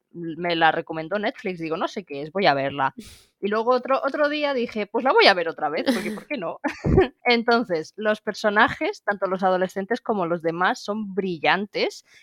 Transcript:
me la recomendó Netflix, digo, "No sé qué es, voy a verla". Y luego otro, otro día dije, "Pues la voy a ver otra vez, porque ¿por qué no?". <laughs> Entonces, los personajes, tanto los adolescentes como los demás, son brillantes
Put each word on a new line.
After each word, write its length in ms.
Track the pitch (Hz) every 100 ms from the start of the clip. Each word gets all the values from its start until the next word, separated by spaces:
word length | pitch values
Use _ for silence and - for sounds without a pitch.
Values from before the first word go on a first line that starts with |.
| _
me 440 | 170 165 160 175 165
la 160 | 160
recomendó 480 | 156 165 160 156 208
Netflix, 400 | 208 - 196 175
digo, 160 | 160 165
"No 120 | 311
sé 160 | 226 180
qué 160 | 139
es, 100 | 151
voy 140 | 190 180
a 80 |
verla". 420 | 139 139 143 139 - - - _ -
Y 80 | 202
luego 220 | 214 226
otro, 280 | 254 247 269
otro 260 | 277 294 294
día 240 | 302 285
dije, 340 | 269 226 214 202
"Pues 160 | 233
la 80 | 254
voy 160 | 427 311
a 60 |
ver 160 | 185 165
otra 180 | 156 151
vez, 140 | 160 -
porque 180 | 233 -
¿por 140 | 214 -
qué 120 | 285
no?". 220 | 165 -
<laughs> 520 | 285 - - 156 349 _ 247
Entonces, 680 | 233 233 233 220 165 156 -
los 240 | 214 214
personajes, 840 | - 196 214 208 254 - 311 415
tanto 240 | - 202 190
los 160 | 185
adolescentes 560 | 190 185 185 196 196 247
como 240 | - 208 170
los 160 | 175
demás, 380 | 165 165 185 254
son 320 | - 214 208
brillantes 920 | 190 190 165 151 175 208 165 302 - _ _